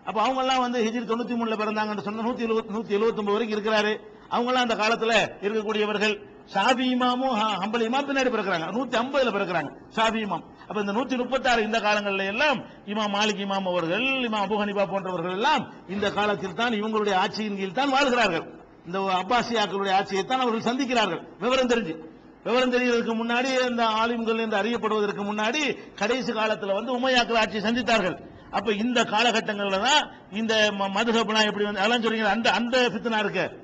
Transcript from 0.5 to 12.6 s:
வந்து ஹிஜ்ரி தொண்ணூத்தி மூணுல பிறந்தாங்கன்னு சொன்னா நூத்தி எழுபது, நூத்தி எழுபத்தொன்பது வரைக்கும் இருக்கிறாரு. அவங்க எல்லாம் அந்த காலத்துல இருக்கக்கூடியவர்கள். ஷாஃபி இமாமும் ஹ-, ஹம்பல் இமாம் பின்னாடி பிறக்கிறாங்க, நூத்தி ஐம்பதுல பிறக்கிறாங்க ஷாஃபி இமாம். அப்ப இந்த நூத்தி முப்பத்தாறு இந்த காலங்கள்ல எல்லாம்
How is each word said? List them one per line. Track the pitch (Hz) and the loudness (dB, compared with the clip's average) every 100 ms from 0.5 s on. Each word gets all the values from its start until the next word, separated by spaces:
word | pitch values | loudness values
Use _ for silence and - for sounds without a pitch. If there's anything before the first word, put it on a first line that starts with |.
| 262 | 2
வந்து | 247 247 | 2 0
ஹிஜ்ரி | 220 240 220 | 0 -2 -2
தொண்ணூத்தி | 226 233 240 | -4 -2 -2
மூணுல | 226 214 | -2 -2
பிறந்தாங்கன்னு | 214 214 214 202 180 | -2 -2 -2 -4 -6
சொன்னா | 220 226 | -4 -4
நூத்தி | 220 226 | -2 0
எழுபது, | 220 220 | 0 -2
நூத்தி | 208 185 202 | -6 -2 2
எழுபத்தொன்பது | 226 214 208 208 | 2 0 0 0
வரைக்கும் | 226 214 | 0 -2
இருக்கிறாரு. | 208 214 208 214 - - - | 0 2 2 -2 -8 -20 -4
அவங்க | 190 240 | -2 0
எல்லாம் | 254 240 | 0 0
அந்த | 208 | 0
காலத்துல | 214 226 220 220 160 - | 0 2 2 2 0 -4
இருக்கக்கூடியவர்கள். | 196 220 214 214 208 208 214 208 - - - | -4 -2 -2 -2 0 0 0 -2 -8 -20 -6
ஷாஃபி | 196 214 254 254 | 0 2 2 2
இமாமும் | 254 247 254 262 220 | 2 0 2 0 0
ஹ-, | 214 190 | 0 -2
ஹம்பல் | 202 233 226 | -2 -2 0
இமாம் | 262 277 | 0 0
பின்னாடி | 277 254 | 0 0
பிறக்கிறாங்க, | 220 196 170 165 | 0 0 -2 -2
நூத்தி | 208 240 240 | -4 -2 -2
ஐம்பதுல | 247 285 247 | 0 2 2
பிறக்கிறாங்க | 202 185 175 143 - - | 0 0 -2 -4 -10 -8
ஷாஃபி | - 226 220 | 0 0 0
இமாம். | 208 165 - - - | -2 -6 -8 -20 -8
அப்ப | 190 | -4
இந்த | 202 | -2
நூத்தி | 208 277 254 | -2 -2 -2
முப்பத்தாறு | 247 262 262 233 | 0 0 2 2
இந்த | 214 226 | 2 0
காலங்கள்ல | 208 214 202 196 190 | 2 0 0 -2 -2
எல்லாம் | 220 302 226 | 0 2 0